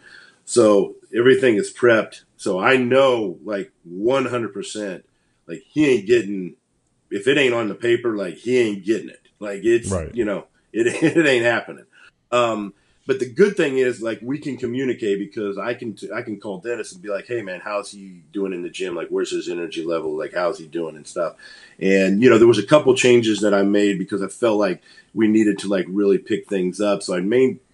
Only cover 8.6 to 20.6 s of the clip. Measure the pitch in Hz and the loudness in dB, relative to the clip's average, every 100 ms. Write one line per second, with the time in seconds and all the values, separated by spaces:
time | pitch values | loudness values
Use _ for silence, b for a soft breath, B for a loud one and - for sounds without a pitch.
8.6 | 113 101 90 107 - - _ - 104 98 | 0 -2 -2 -4 -4 -18 _ -14 -10 -4
9.6 | 110 117 95 92 76 120 107 92 - _ | 0 0 0 -4 -4 -6 -4 -4 -8 _
10.6 | _ 101 117 - 160 165 151 123 117 113 | _ -2 -2 2 0 4 4 4 2 0
11.6 | 101 - - b b _ - 123 117 107 | -4 -16 -20 b b _ -2 0 0 -2
12.6 | 101 - _ _ - 131 123 120 208 196 | -8 -12 _ _ -6 -4 -2 2 2 2
13.6 | 156 131 127 117 113 110 120 143 147 123 | 0 2 0 -2 -6 -8 -6 -8 -6 -8
14.6 | 120 123 131 117 110 101 98 - 101 98 | -6 -4 -4 -4 -2 -2 -4 -8 -8 -6
15.6 | 104 120 120 98 - 107 117 101 110 92 | -6 -8 -10 -12 -10 -10 -10 -10 -10 -10
16.6 | 113 120 - 95 101 98 - 120 98 90 | -8 -8 -10 -14 -8 -8 -6 -8 -8 -10
17.6 | 107 104 101 101 98 90 80 101 98 90 | -8 -8 -8 -14 -20 -20 _ -6 -4 -4
18.6 | 87 - 92 85 80 95 92 87 82 87 | -8 -8 -6 -6 -4 -4 -2 -4 -6 -6
19.6 | 85 82 80 82 80 76 76 85 87 80 | -6 -6 -4 -4 -4 -6 -6 -4 -4 -4